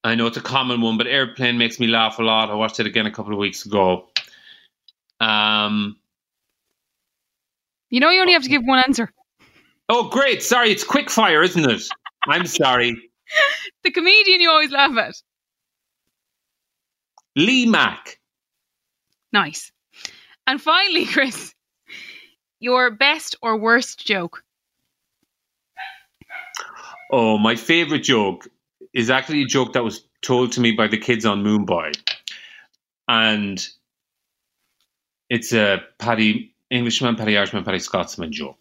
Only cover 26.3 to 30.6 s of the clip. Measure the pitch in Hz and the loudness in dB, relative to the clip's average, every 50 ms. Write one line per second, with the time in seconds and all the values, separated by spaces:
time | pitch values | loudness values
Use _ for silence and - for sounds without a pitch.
26.3 | - - - - - - - - - - - - - - - - 139 127 113 110 | -18 -18 -16 -14 -14 -14 -14 -14 -20 -20 -20 -20 -20 -20 -8 -2 0 2 2 2
27.3 | 110 104 107 113 117 113 - - 165 170 170 143 156 135 - - 131 110 104 95 | 2 2 2 0 0 -2 0 0 0 0 2 0 -2 -2 0 2 2 2 2 0
28.3 | 90 - - - _ _ _ _ _ _ - _ - 127 113 117 131 135 131 - | -2 -6 -14 -20 _ _ _ _ _ _ -20 _ -4 -2 0 2 0 0 0 -2
29.3 | 156 147 139 - 139 139 127 123 - 131 120 110 - - _ _ _ _ - - | -2 -2 -2 0 0 0 0 0 -2 -2 -2 -2 -6 -8 _ _ _ _ -2 0
30.3 | 127 120 127 120 - 127 | 0 2 2 0 0 0